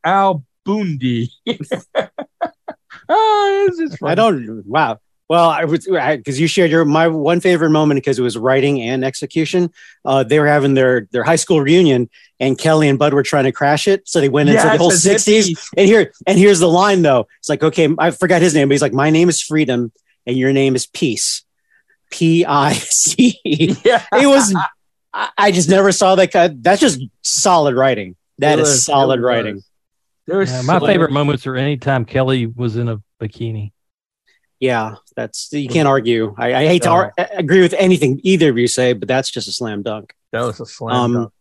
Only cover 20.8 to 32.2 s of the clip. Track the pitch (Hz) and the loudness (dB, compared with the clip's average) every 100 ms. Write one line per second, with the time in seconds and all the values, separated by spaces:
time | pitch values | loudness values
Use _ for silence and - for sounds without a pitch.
20.8 | - - 147 107 - - _ _ _ _ | -6 -4 -4 -2 -6 -8 _ _ _ _
21.8 | _ _ _ - 165 165 170 143 143 - | _ _ _ -2 0 2 2 0 0 -2
22.8 | - - - - 247 - - 151 165 - | -4 -2 -2 2 0 0 -6 -2 0 0
23.8 | 233 240 - 214 277 277 220 185 185 _ | 0 0 0 2 4 4 2 -2 -4 _
24.8 | _ _ _ 190 - - 208 180 156 190 | _ _ _ -10 -8 0 0 2 2 4
25.8 | 196 180 190 190 185 190 175 139 170 202 | 2 2 2 4 2 2 0 0 0 2
26.8 | 277 135 135 _ - - 202 175 147 127 | 2 0 -12 _ -6 -2 2 2 2 2
27.8 | 131 110 92 90 _ - 143 151 151 135 | 0 -2 -8 -16 _ -2 0 2 0 0
28.8 | - 139 135 127 123 117 107 98 _ _ | 0 0 2 0 0 -2 -4 -12 _ _
29.8 | _ _ _ _ - 190 143 127 127 180 | _ _ _ _ -6 -4 -2 -2 0 0
30.8 | - 185 160 139 143 139 135 127 135 143 | 2 0 0 0 -2 -2 -6 -4 -4 -4
31.8 | 143 131 113 135 | -2 -2 -2 -2